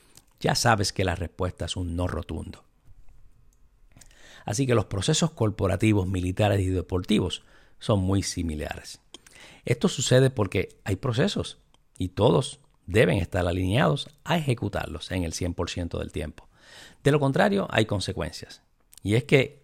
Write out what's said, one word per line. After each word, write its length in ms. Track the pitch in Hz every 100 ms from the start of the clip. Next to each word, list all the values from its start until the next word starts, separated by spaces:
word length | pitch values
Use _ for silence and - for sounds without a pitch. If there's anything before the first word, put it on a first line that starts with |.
| _ - _ _
Ya 160 | -
sabes 380 | - 123 107 98
que 100 | -
la 140 | 95 82
respuesta 480 | 82 - 90 -
es 120 | 85 -
un 200 | 87 85
no 100 | 87
rotundo. 560 | 80 80 82 82 - _ _ - - - - - - - _ - _ - - - - - -
Así 220 | - 107 131
que 80 |
los 100 | 117
procesos 460 | - 98 120 156 165
corporativos, 760 | - 110 101 95 92 110 104 92
militares 540 | 92 90 95 104 101
y 80 | 92
deportivos 720 | 92 - 92 92 208 90 - - - - -
son 200 | - 104
muy 220 | 92 98
similares. 800 | 87 - 85 76 73 - - - _ - - - - -
Esto 240 | - - 196
sucede 400 | - 123 127 131
porque 500 | - 98 101 - -
hay 120 | - 98
procesos 640 | 127 117 190 - - - _ _ _ _
y 140 | 92
todos 500 | - 113 165 131 - _ _ -
deben 320 | 95 127 113
estar 280 | 87 90 87
alineados 640 | 90 92 110 170 143 - _
a 140 | - 170
ejecutarlos 720 | 143 120 104 80 - 78 -
en 120 | 92
el 120 | 87
cien 180 | - 87
por 160 | 87 85
ciento 300 | - 85 82
del 120 | 78
tiempo. 380 | 90 78 - - _ - - - -
De 80 | 139
lo 80 | 147
contrario, 480 | 139 139 202 196 -
hay 140 | -
consecuencias. 800 | 113 101 92 92 80 - - - _ _ _ -
Y 140 | 95 113
es 80 |
que 380 | - 143 127 -